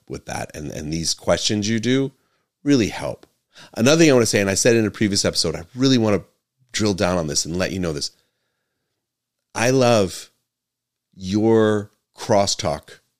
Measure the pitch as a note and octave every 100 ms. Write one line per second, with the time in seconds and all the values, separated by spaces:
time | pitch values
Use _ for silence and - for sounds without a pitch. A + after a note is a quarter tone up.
0 | - C#2 - - - - D2 - D2+ E2
1 | D#2+ - - F2 - G#2+ G2+ A2+ A2+ C3
2 | C3+ - _ _ _ _ D3 C#3 F#2 -
3 | C#2+ - - _ _ - - - A#2 E3
4 | E3 B2+ A2 - G2 G2 C3 A#2 G#2+ -
5 | G#2+ G2 F#2+ - E2+ D#2 E2 B2 C3+ B2+
6 | A2 G2 - _ _ _ _ - G#2+ F#2+
7 | F#2 F2+ D#2 D2 - F2 F#2 F#2+ F2 D2
8 | - _ _ _ _ _ _ _ _ _
9 | _ _ _ _ _ - A#2+ C3 B2 A#2
10 | F#2+ - - _ _ _ _ _ _ _
11 | _ - F#2 G#2 A2+ A2+ G#2+ G#2+ G2+ _
12 | _ - - G#2 G2 - F#2 D2+ - -
13 | _ _